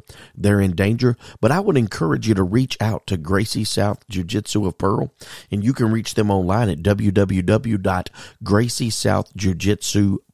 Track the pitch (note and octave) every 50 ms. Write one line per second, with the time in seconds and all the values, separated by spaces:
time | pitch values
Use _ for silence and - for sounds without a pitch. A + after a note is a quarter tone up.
0 | - _ - - - - _ - F2+ G2+ G2+ G2+ G2 F#2+ F2 E2 G2 G2+ A2+ A#2+
1 | B2+ B2 A#2 - - - - - - A2+ D3 F#3 G3+ G#3+ E3 C3 A2+ G2+ - -
2 | D#3+ D#3+ C#3 B2+ A2 A2 G#2+ F#2+ F#2+ F2+ G2+ A#2+ C3 - - - G#2+ A2 G2+ -
3 | - - G2 E2+ D2+ F#2 G2 G2 A2+ - - - A2 - - - G2+ G#2 G#2 -
4 | _ _ G2 F2+ F2+ E2 A2+ G#2+ G#2+ - - G#2+ G2+ F#2 - - - G2 A2 -
5 | - C3 _ _ - - - - - - G2 G2+ G2+ A#2+ C3+ B2+ B2 G#2+ A2 A2+
6 | G2+ - - A#2 G#2+ G#2 G2 F#2+ F2+ F2 G2 A2+ A#2+ G2+ E2 D2+ E2+ G2+ G#2 G2+
7 | G#2+ G2+ F#2 G2+ G2+ F#2+ G2+ F#2 F2+ F2+ G#2+ A2 - A2+ G#2+ G2 F#2 G2 F#2 F#2
8 | F2+ - _ - - - - _ - F#2+ G2 G#2 A#2+ A#2+ - - B2+ A2+ - -
9 | - G#2 G2 G2 G2 _ - G2 G#2+ F#2+ F2+ D#2 F2+ G2 G#2 - - - - G#2
10 | G2+ G2 G2 - _ _